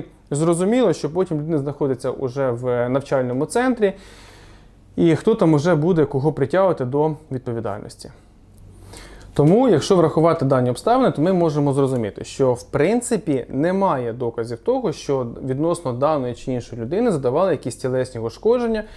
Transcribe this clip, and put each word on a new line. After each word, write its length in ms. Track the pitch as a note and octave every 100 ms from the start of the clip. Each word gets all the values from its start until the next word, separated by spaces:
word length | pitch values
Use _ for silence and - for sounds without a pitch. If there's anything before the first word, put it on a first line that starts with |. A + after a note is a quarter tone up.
| D#3 - -
зрозуміло, 640 | C#3+ E3 E3+ F#3+ B3+ A3
що 200 | D3+ D3
потім 260 | E3+ F#3 D3+
людина 200 | D#3 D#3
знаходиться 520 | C#3+ C#3 C3+ B2+ C3
уже 400 | - C3 C3+ C3+
в 380 | A#2+ B2+ A#2+ B2
навчальному 580 | C3 C3+ C#3 B2 B2+ D3+
центрі, 460 | A#3 B3+ A3+ G3+ - - - - - - - - - - -
і 200 | E3+ D#3
хто 180 | A3
там 200 | A3 E3
уже 200 | D3+ E3
буде 300 | D#3 E3 E3
кого 280 | C#3 C3+ D3
притягувати 520 | C#3 C3+ F3+ F#3+ D#3+
до 320 | B2 C#3+ D#3 D3 -
відповідальності. 800 | C3 B2+ A#2 A2 G2 - - - - - - - - - - - - - - -
Тому, 340 | - C#3+ G#3+ C4
якщо 280 | - - F#3+
врахувати 480 | D#3+ E3 E3 D#3+
дані 260 | C3+ C3+ B2
обставини, 400 | A#2+ G#3+ B3+ A3+
то 120 | C#3+
ми 100 | E3+
можемо 400 | F3+ E3+ D3 C#3+
зрозуміти, 520 | C#3 C3+ C3 G#2 -
що, 280 | - - C3
в 100 | A#2+
принципі, 840 | - C3+ D#3+ A#3+ - G#3+ D3+ C3 -
немає 640 | B2+ E3+ F#3+ F#3+ C#3 A#2
доказів 460 | A#2 A#2+ A#2+ A#2 A#2
того, 340 | - C4 G#3+
що 340 | - - C3+ A#2+ -
відносно 480 | C3 C3 E3 E3 C3
даної 420 | A#2+ D3 D3+ B2
чи 180 | A#2+ -
іншої 300 | B2 - B2
людини 280 | A2+ F#3 A#3+
задавали 400 | D#3+ B2+ C#3+ F#3+
якісь 260 | C3+ B2+ -
тілесні 440 | C3 B2+ B2+ A2+
ушкодження 640 | A2+ - G#3+ B3 A#3 G#3+ G#3+